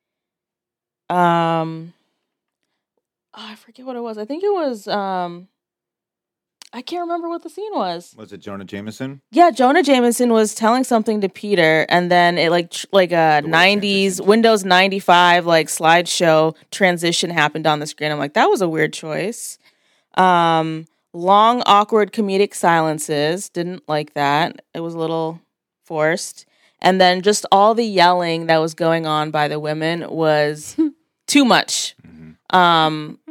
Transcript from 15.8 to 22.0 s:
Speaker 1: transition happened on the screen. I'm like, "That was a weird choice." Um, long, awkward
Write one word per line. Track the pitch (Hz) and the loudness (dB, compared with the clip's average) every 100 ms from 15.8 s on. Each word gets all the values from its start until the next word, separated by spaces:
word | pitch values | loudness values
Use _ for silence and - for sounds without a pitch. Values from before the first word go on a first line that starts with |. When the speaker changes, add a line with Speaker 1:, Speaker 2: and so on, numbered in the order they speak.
| 160 175 175 - 170 156 160 - _ | 2 2 2 0 2 4 2 -2 _
Speaker 1:
transition | - 190 175 170 165 175 | 0 0 2 -2 -2 -2
happened | 170 151 156 160 | 0 0 0 -2
on | 151 | -2
the | 151 | -4
screen. | - 151 | -8 -6
I'm | 147 | -4
like, | 143 214 | -4 0
"That | 330 | 0
was | 349 | 0
a | 180 | -2
weird | 160 156 | -2 -4
choice." | - 160 151 185 240 - - _ _ _ _ _ - | -4 -10 -6 -8 -8 -14 -18 _ _ _ _ _ 0
Um, | 185 175 170 165 160 160 160 _ _ | 2 4 2 0 -2 -6 -12 _ _
long, | 175 180 202 220 247 - | -6 2 4 4 2 2
awkward | 202 214 220 | 2 4 0